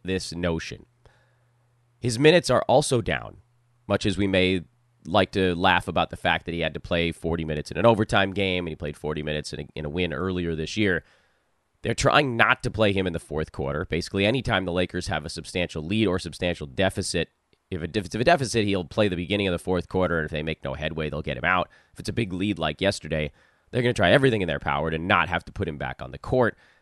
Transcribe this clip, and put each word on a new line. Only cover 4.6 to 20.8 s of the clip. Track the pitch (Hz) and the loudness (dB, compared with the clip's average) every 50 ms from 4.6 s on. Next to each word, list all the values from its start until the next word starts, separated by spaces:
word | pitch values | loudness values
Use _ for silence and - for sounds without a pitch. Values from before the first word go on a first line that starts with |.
| 80 - _ _ _ _ _ _ _ | -2 -8 _ _ _ _ _ _ _
like | 73 87 104 95 - - | 2 4 4 4 4 2
to | 101 95 90 87 | 0 2 2 2
laugh | 85 92 95 87 87 - | 4 4 4 4 4 2
about | 95 80 90 85 - | 0 0 0 -2 -2
the | - | -4
fact | - - 87 82 80 - | -4 0 0 0 0 -2
that | 85 85 | -6 -4
he | 82 | -4
had | 80 80 78 | -4 -4 -4
to | 80 | -8
play | - - 90 85 85 85 | -6 -2 0 0 0 -2
forty | 82 - - 82 82 85 80 | -4 -4 -4 -4 -4 -2 -4
minutes | 78 76 73 - - | -4 -4 -6 -6 -6
in | - | -4
an | 82 98 | 2 4
overtime | 117 117 98 110 - 120 101 95 98 | 4 4 4 0 0 2 0 0 0
game | 90 101 98 95 90 90 87 | 0 -2 -2 0 0 -2 -4
and | 85 | -6
he | 78 | -8
played | - 82 73 73 | -8 -8 -10 -8
forty | - - 78 78 78 | -6 -6 -4 -4 -4
minutes | 76 76 76 76 73 - | -4 -4 -4 -4 -6 -8
in | - - | -10 -10
a, | 73 - _ | -12 -12 _
in | - 76 | -10 -8
a | 73 | -6
win | 76 90 90 82 76 | -4 -2 -2 -2 -2
earlier | 69 90 95 92 90 87 82 82 | -4 -4 -2 -2 -2 -2 -2 -4
this | 78 80 - - | -4 -6 -6 -2
year. | 107 107 98 90 76 - _ _ _ _ _ _ _ _ _ _ _ _ _ _ _ | 0 2 2 2 0 -2 _ _ _ _ _ _ _ _ _ _ _ _ _ _ _
They're | - 120 117 | -6 -4 -2
trying | - - - - 143 - 131 117 | 2 2 4 4 4 4 2 2
not | 113 107 113 131 - - | 2 4 4 4 0 0
to | 123 | -4
play | - 107 110 101 98 | 0 2 2 4 4
him | 98 95 | 2 0
in | 90 82 | 0 -2
the | 82 | -4
fourth | - - 73 78 78 - | -6 -6 -4 -4 -4 -4
quarter. | - - 69 69 71 76 92 | -6 -6 -4 -4 -4 -4 -4
Basically, | - 78 85 - - - 98 98 | -2 -2 -4 -4 -2 0 2 2
anytime | 107 127 135 113 127 110 92 95 | 2 2 0 0 0 0 0 0
the | 90 | 0
Lakers | 85 90 92 - - 90 - | 0 0 0 0 -2 -6 -4
have | - 85 78 73 | -4 -4 -4 -6
a | 82 | -8
substantial | - 85 80 - - 92 87 - - 80 76 | -10 -10 -12 -6 -4 -4 -4 -2 -4 -8 -4
lead | 82 104 110 110 | -2 0 2 2
or | 95 90 | 2 0
substantial | 92 - 82 - - 92 87 85 - 76 | -2 -4 -8 -6 -4 -2 -2 -2 -4 -8
deficit, | 71 65 - 95 98 - 104 92 - - 85 82 - _ _ _ _ _ _ _ _ | -8 -2 0 0 0 0 -2 -6 -2 -2 -4 -4 -4 _ _ _ _ _ _ _ _
if | 95 82 | -8 -6
it, | 82 82 - | -6 -4 -4
if | 107 90 | -6 -4
it's | - - | -4 -4
a | 107 123 | 0 2
deficit, | 170 170 135 135 104 - 117 101 | 2 2 2 0 0 0 0 0
he'll | 101 98 92 87 | 2 0 -2 -4
play | - - 113 107 | -4 0 0 0
the | 101 90 | 0 0
beginning | 85 90 82 101 101 101 | -2 -2 -2 0 0 0
of | 95 87 | 0 -2
the | 82 | -2
fourth | - 92 92 87 82 | -2 -2 -2 -2 -2
quarter, | - - 92 90 80 85 | -2 -2 0 0 0 0
and | 82 78 | -2 -2
if | 76 | -2
they | 82 76 78 | -4 -4 -4
make | 80 78 - - | -4 -6 -6 -6
no | 69 67 | -8 -6
headway, | 73 | -6